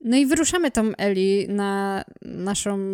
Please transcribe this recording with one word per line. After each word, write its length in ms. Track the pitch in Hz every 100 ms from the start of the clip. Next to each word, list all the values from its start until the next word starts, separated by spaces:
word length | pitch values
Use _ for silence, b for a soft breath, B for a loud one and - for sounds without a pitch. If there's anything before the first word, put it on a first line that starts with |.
No 120 | 247 254
i 100 | 277
wyruszamy 440 | 320 330 359 320
tą 220 | 233 220 -
Ellie 500 | 202 190 190 196 -
na 560 | 202 202 196 196 196 - -
naszą 560 | - - 185 202 208 202 196